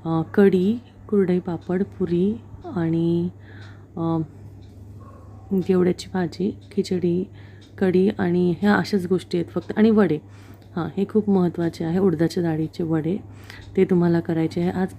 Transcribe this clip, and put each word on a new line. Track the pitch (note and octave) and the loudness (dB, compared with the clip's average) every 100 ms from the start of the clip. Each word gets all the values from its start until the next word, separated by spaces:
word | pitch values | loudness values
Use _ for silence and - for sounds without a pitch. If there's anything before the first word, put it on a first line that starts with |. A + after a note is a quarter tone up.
अ, | E3 D#3+ D#3+ | -2 -2 2
कढी, | - G3 F#3 F#3+ A#3+ - - - | 4 6 6 2 -2 -8 -20 -2
कुरडई, | G3+ F#3 F3+ | 2 2 2
पापड, | F3+ D#3+ - F#3 G3 - | 0 -6 -2 -2 -2 -4
पुरी | F3 F3 G3 A#3+ - - F4 G3+ | -2 2 0 -2 -10 -16 -8 -4
आणि, | E3 E3 E3+ E3+ F3 - - - - - - - | 0 0 2 0 -2 -6 -18 -18 -18 -20 -16 -6
अ, | E3 E3 D#3+ - - - - - - - - - - - - | -2 -2 -4 -10 -20 -18 -20 -20 -20 -18 -18 -20 -20 -20 -4
घेवड्याची | G3 E3+ F#3 F3+ F3 - | -2 2 4 4 0 -4
भाजी, | F#3 E3+ - G3 - - - | -4 -4 -4 -4 -4 -6 -4
खिचडी, | F#3+ F#3 F3 F3 F#3+ - - - - - | -2 -2 0 0 -4 -10 -20 -20 -20 -2
कढी | F#3+ F#3 F#3+ - | 2 4 2 2
आणि | F3+ F3+ F3+ E3 | 0 2 0 2
ह्या | G#3 | 2
अशाच | G3 - G3+ F3 | 2 2 -2 0
गोष्टी | F#3 - F3 | -2 -2 -4
आहेत | E3 | -4
फक्त, | F3+ - G#3+ | -6 -4 2
आणि | A3 | 4
वडे. | G#3+ F3+ D3 - - - - - F3 | 6 4 0 -4 -20 -20 -20 -10 -8
हां, | D#3+ F#3 | -6 -4
हे | G3 | -2
खूप | G#3+ G#3 | 0 2
महत्त्वाचे | G3 F3 E3+ E3 - | 2 2 0 -4 -4
आहे, | E3 F3+ | -2 2
उडदाच्या | F#3+ D#3 D#3+ F#3 | 2 2 0 0
डाळीचे | E3+ D#3 D#3 - | -2 -2 -4 -4
वडे, | E3 D#3+ D#3 G#3 - - - - - G3 | -2 0 0 -4 -8 -18 -18 -18 -4 0
ते | |
तुम्हाला | F#3 F3 F3 E3+ | 2 4 4 2
करायचे | E3+ D#3+ D#3+ F3 | 0 -2 -2 -2
आहे. | F3 | -2
आज | F3+ F#3 | -2 -4